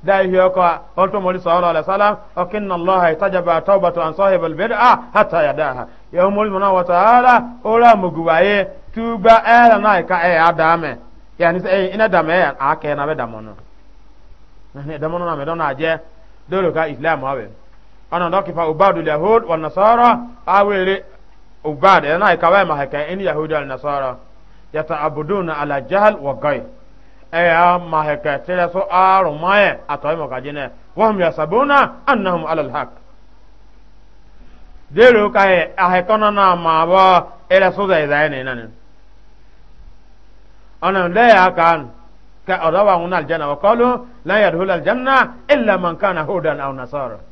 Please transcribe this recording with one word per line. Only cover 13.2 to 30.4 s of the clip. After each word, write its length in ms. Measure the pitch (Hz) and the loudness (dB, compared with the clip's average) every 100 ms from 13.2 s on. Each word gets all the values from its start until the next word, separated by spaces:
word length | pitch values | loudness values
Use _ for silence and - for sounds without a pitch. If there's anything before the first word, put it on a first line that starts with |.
| 117 110 110 101 - - - - - - - - - - - | -8 -10 -16 -20 -20 -20 -20 -20 -20 -20 -20 -20 -20 -20 -20
Na 80 | 139 143 | -16 -14
ne 120 | 151 | -8
damono 260 | 156 175 | -6 -6
na 120 | 175 156 | -6 -6
me 80 | |
do 100 | 139 | -6
na 200 | 170 156 | -4 -4
je, 240 | 135 160 160 - - - - - | -4 -4 -4 -6 -20 -20 -20 -6
do 120 | 180 | -2
lo 100 | 180 | -2
ka 140 | 156 160 | -2 -4
Islam 360 | 131 156 156 | -4 -2 -2
wa 120 | 135 | -4
be. 140 | 139 101 101 - - - - - | -8 -10 -16 -20 -20 -20 -20 -8
Ana 180 | 170 175 | -6 -2
ndo 140 | 180 | -2
ki 100 | 190 | -4
fa 160 | 170 165 | -4 -4
ubadul 380 | 156 196 170 160 | 2 2 2 -2
yahud 380 | 151 180 226 | -2 2 0
wa 120 | - 160 | 0 -4
nasara, 640 | 156 185 208 233 240 233 - - - | -4 0 2 4 4 2 -4 -14 -2
awere 560 | 190 202 202 185 196 - - - - - - | 0 2 0 -2 -4 -6 -20 -20 -20 -20 -12
ubad, 400 | 151 147 180 185 | -10 0 4 4
e 140 | 143 165 | 2 0
na 180 | 202 170 | 2 2
ka 140 | 170 | 2
wa 140 | 196 | 2
ma 120 | 180 147 | 2 -2
heke, 320 | 139 143 151 | -4 -6 -6
in 100 | 185 | -6
yahud 320 | 190 151 156 | -4 -4 -4
al 120 | 156 139 | -4 -6
nasara. 500 | 131 147 143 131 123 - - - - - | -8 -6 -6 -6 -8 -16 -20 -20 -20 -12
Yata'abuduna 840 | - 156 160 151 143 151 202 170 151 | -10 -8 -6 -6 -6 -6 -4 -4 -6
ala 220 | 147 139 | -6 -6
jahl 360 | 123 190 208 208 | -2 2 2 0
wa 140 | 139 | -8
ghay. 280 | 131 147 135 - - - - - - - | -4 -4 -4 -8 -20 -20 -20 -20 -20 -10
E 120 | 165 175 | -2 2
ya 320 | 165 175 175 | 4 4 2
ma 240 | 175 156 | -2 -4
heke, 340 | 151 147 151 139 - | -2 -4 -4 -6 -4
tele 220 | 180 175 | -4 -2
so 140 | 180 196 | -4 -2
aru 420 | 180 190 190 180 151 | 2 4 4 2 -2
maye, 400 | 170 202 196 135 - | 0 2 2 0 -8
atoy 280 | 143 147 165 | -8 -4 -4
mo 120 | 143 | -6
ka 120 | 127 | -10